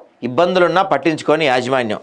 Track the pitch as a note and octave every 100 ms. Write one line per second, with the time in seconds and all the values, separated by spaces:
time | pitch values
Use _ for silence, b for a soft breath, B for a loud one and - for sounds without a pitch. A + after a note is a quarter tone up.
0 | - _ A#2 B2 E3+ F#3 F3 E3+ G3 C#3
1 | E3 D#3 - D#3 D3+ B2+ A#2+ C3+ A#2 G#2